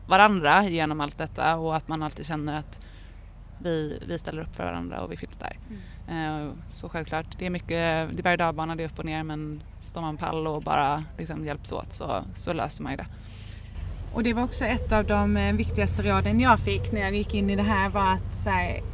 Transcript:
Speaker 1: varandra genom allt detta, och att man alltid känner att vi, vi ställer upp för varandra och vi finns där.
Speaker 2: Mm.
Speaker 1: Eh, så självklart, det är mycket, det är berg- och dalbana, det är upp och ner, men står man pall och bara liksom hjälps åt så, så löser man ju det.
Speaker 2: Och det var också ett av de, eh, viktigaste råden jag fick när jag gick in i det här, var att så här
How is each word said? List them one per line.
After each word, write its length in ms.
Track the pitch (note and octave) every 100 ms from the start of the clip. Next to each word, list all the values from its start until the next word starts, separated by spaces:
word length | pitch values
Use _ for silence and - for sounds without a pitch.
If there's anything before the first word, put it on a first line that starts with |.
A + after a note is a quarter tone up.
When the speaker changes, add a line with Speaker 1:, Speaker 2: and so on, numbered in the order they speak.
| -
Speaker 1:
varandra 640 | F#3+ G#3+ G3 D3 E3+ G3+
genom 320 | E3 D#3 D#3
allt 160 | D3 -
detta, 380 | D#3 - C#3 E3
och 200 | D#3+ D#3+
att 120 | D#3
man 160 | D#3+
alltid 220 | D3+ - C#3+
känner 320 | D#3 D3 D3+
att 220 | D3 - - - - - - - - -
vi, 400 | G#3 D#3+ D3+ - -
vi 120 | E3+
ställer 220 | - D#3+
upp 140 | D#3 -
för 80 |
varandra 380 | F2 E2+ F2 -
och 100 | F2+
vi 60 | -
finns 200 | - -
där. 200 | - - - G#3 - - -
Speaker 2:
Mm. 400 | E3 D#3 D3+ D3
Speaker 1:
Eh, 40 | - -
så 200 | - F3
självklart, 360 | E3 D#3+ D#3 E3 -
det 60 | F3+
är 40 |
mycket, 200 | F3 -
det 80 | E3
är 460 | E3 D#3+ D#3+ E3+
berg- 100 | F3
och 40 | F3
dalbana, 380 | E3+ D#3+ D#3+ E3
det 80 |
är 40 | D#3+
upp 120 | -
och 60 | D#3+
ner, 180 | D#3
men 400 | D#3 D3+ D3+ D3+ - -
står 200 | - -
man 160 | D#3+ D3+
pall 300 | E3 D#3+ D#3+
och 140 | D3+
bara 420 | D#3+ D3 C#3 D3 D3+ -
liksom 280 | D#3+ D3+ D3+
hjälps 260 | C#3+ -
åt 220 | - -
så, 300 | - - G#2 F#2+ F#2
så 180 | -
löser 300 | E3 A#2+ -
man 80 | C#3+
ju 60 | C#3
det. 80 | - - - - - - - - - - -
Speaker 2:
Och 100 | -
det 100 | A#3
var 100 | A3+
också 220 | B3 - B3
ett 260 | A#3+ -
av 140 | G#3+ G#3+
de, 320 | G#3 G3+ G3+
eh, 160 | G3+
viktigaste 480 | G#3+ A3 - G3+ -
råden 380 | G#3 F#3+ G3 A3
jag 200 | B3+ A3
fick 320 | G#3 G3 -
när 100 | A3
jag 140 | G3 G3+
gick 180 | G#3
in 160 | G#3 G3
i 60 | G3
det 80 |
här, 260 | G#3 G3+ G3
var 240 | G3+ F#3+
att 300 | F#3+ - -
så 60 | G#3
här 320 | F#3 F3 D#3+ -